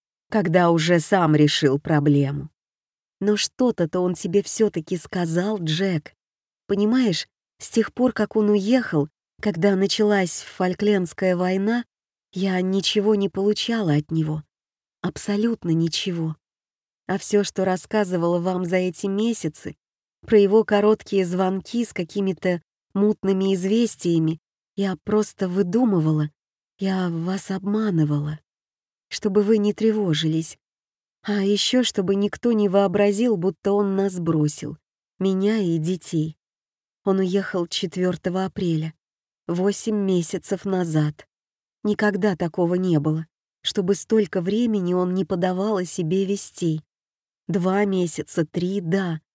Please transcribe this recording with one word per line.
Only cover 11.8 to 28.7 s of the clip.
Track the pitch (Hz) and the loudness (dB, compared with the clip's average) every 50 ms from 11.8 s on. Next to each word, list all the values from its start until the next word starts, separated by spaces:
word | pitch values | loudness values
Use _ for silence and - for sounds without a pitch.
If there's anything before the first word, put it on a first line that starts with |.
| 240 _ _ _ _ _ _ _ _ _ | -4 _ _ _ _ _ _ _ _ _
я | - 185 196 190 185 180 | -6 -4 -2 0 0 0
ничего | 185 185 190 196 175 - - 214 196 214 214 | 0 0 0 0 0 0 0 0 2 2 2
не | 202 196 185 | 2 0 -2
получала | - 190 196 208 208 - - - 233 226 208 165 143 | -2 0 0 0 0 0 -2 -4 -2 -2 2 2 2
от | 147 151 - | 2 0 0
него. | 165 160 156 156 156 156 - _ _ _ _ _ _ _ _ _ _ _ | -2 -2 -2 -2 -4 -6 -8 _ _ _ _ _ _ _ _ _ _ _
Абсолютно | - 175 160 - - - 202 202 214 233 226 - - 170 | -6 -6 -6 -4 -4 -2 -2 0 0 0 -2 -2 -2 0
ничего. | 160 165 165 165 - - - 196 175 170 160 160 156 _ _ _ _ _ _ _ _ _ _ _ _ _ _ - | 0 2 0 0 -2 -4 -4 -4 -4 -4 -4 -4 -6 _ _ _ _ _ _ _ _ _ _ _ _ _ _ -6
А | 185 196 | -6 -4
всё, | - - 214 202 196 | -2 0 2 2 2
что | - - - 185 | 0 -2 -2 -2
рассказывала | 190 185 185 - - - 214 208 180 180 170 170 170 175 175 | 0 0 0 -2 -2 0 0 0 0 0 0 0 2 0 0
вам | 170 185 185 180 185 | 0 0 -2 -2 -2
за | 170 185 185 | 0 0 0
эти | 180 185 170 - - 196 | 0 0 -4 -4 -4 -2
месяцы, | 196 202 220 233 226 - - 156 - - - - - _ _ _ _ _ _ _ _ _ | -2 0 0 0 -2 -2 -4 -4 -6 -6 -8 -8 -14 _ _ _ _ _ _ _ _ _
про | - - 233 208 | -4 4 6 6
его | 202 190 202 226 214 | 6 6 6 4 4
короткие | - 208 202 202 214 220 - - - 196 196 185 | 4 2 2 4 4 2 2 0 -4 -2 0 0
звонки | 170 180 180 190 185 190 190 165 - - 240 233 | 0 0 0 0 0 -2 -4 -6 -6 -4 -4 -4
с | - | -4
какими-то | - - 175 160 - 202 196 190 180 - - 185 175 165 _ _ _ _ _ _ - | -4 -6 -8 -6 -4 -2 -2 -2 -2 -2 -2 -2 -2 -2 _ _ _ _ _ _ -2
мутными | 196 202 214 214 - - 190 196 190 190 196 196 | 0 2 2 0 0 0 0 0 2 2 0 0
известиями, | 175 180 190 214 233 240 214 - - - 175 170 165 160 160 165 - _ _ _ _ _ _ - | 0 0 0 2 2 2 0 -2 -2 -2 0 2 2 2 0 -2 -4 _ _ _ _ _ _ -6
я | - 202 190 185 - - | -4 -4 -4 -4 -6 -4
просто | - 214 214 208 - - - 196 180 | 0 0 0 0 0 -2 -4 -4 -2
выдумывала, | 180 196 202 175 180 233 254 226 196 170 156 156 156 151 151 147 _ _ _ _ _ _ _ _ _ - | 0 0 0 2 2 2 2 4 4 2 2 2 2 2 0 -2 _ _ _ _ _ _ _ _ _ -6
я | 196 190 190 190 185 175 | -4 -2 -2 0 -2 -2
вас | 170 165 165 180 190 196 - - | -4 -4 -4 -4 -4 -4 -4 -6
обманывала». | 190 190 196 202 202 214 220 208 180 160 156 147 147 147 147 151 156 151 _ _ _ _ _ _ | -6 -6 -4 -2 -2 0 0 0 2 2 2 2 0 -2 -2 -4 -8 -10 _ _ _ _ _ _